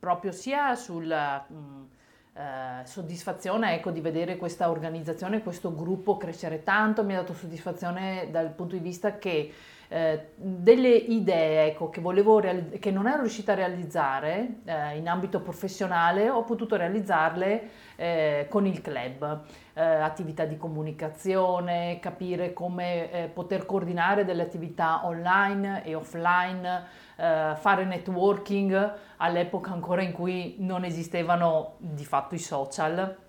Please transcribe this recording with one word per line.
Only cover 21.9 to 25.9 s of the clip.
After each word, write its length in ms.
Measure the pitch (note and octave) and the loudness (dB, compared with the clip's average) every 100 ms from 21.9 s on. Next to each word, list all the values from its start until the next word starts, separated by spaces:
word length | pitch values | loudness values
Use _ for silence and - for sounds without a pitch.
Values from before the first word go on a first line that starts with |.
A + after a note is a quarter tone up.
| F3 | -4
capire 520 | F#3 E3+ F#3 F3+ F3+ | -6 -6 -4 -2 -2
come, 560 | F3+ F3+ F3+ F3 F3 E3+ | -4 -6 -4 -2 -2 -2
eh, 160 | F3 E3 | -4 -6
poter 360 | E3+ F3+ F#3+ F#3+ | -6 -4 -4 0
coordinare 580 | G3 E3+ E3+ E3+ G3+ | -2 0 0 2 4
delle 180 | F#3+ F3 | 2 0
attività 640 | E3+ F3 D#3+ D#3 E3 D#3+ | -2 -4 -8 -2 2 2
online 800 | F3 E3 E3+ F#3+ G3 G3 G3 G3 | 0 -2 2 4 4 0 -2 -4
e 100 | D#3 | -4